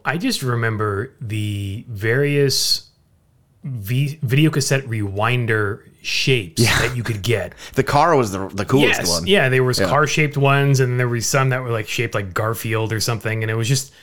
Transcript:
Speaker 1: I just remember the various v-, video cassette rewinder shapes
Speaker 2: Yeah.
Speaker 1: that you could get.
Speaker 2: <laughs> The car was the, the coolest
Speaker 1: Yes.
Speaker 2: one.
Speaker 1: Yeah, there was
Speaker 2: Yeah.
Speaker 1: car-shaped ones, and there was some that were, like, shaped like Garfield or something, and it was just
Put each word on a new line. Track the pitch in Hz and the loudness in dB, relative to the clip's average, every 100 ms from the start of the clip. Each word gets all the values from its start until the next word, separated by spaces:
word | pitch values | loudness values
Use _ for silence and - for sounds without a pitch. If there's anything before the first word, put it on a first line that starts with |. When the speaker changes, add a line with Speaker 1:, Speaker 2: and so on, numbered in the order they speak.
Speaker 1:
I | - 175 | -4 -2
just | 254 - | -2 -4
remember | 127 117 113 107 107 98 131 - | -2 -2 -2 -2 -2 -4 -6 -10
the | 113 107 107 101 98 104 - | -10 -6 -6 -6 -6 -8 -10
various | 104 110 127 143 143 139 - - - - _ _ _ _ _ _ _ | -6 0 0 2 2 2 2 0 -2 -4 _ _ _ _ _ _ _
v-, | 143 123 98 127 143 151 | -10 -8 -4 -2 -2 -2
video | 123 135 156 | -2 2 2
cassette | 151 - 135 | 2 0 -2
rewinder | 117 113 101 98 113 123 113 110 101 113 - _ | -2 -6 -4 -2 0 0 0 0 0 -4 -12 _
shapes | - - 143 127 87 - | -6 -2 2 2 0 2
Speaker 2:
Yeah. | 110 - | 2 2
Speaker 1:
that | 117 127 | 0 -2
you | |
could | 110 107 | -4 -4
get. | 117 107 90 - | 0 -2 -2 -10
Speaker 2:
<laughs> | - - | -8 -2
The | |
car | 131 147 165 147 | 2 4 4 4
was | 110 | 2
the, | 95 95 | -2 -6
the | 98 98 | -6 2
coolest | 139 - - | 4 4 2
Speaker 1:
Yes. | - | 0
Speaker 2:
one. | 82 85 | -2 2
Speaker 1:
Yeah, | 185 135 | 4 4
there | 131 | 2
was | 127 120 | 2 2
Speaker 2:
Yeah. | 95 | 2
Speaker 1:
car-shaped | 139 147 160 147 143 | 2 2 2 0 2
ones, | 139 139 139 135 | 4 4 4 4
and | 127 123 | 2 0
there | 123 | 0
was | 120 107 | -2 0
some | 139 131 | 0 2
that | 127 | 0
were, | 127 | -2
like, | 113 110 | -4 -4
shaped | - 117 | -4 -2
like | 107 95 | -4 -4
Garfield | 101 110 113 113 110 110 | -2 -2 -2 -2 -2 -2
or | 110 | -2
something, | 123 110 110 110 | -2 -2 -2 -2
and | 113 | -2
it | 113 | -2
was | 113 | 0
just | 135 - - | -2 -4 -16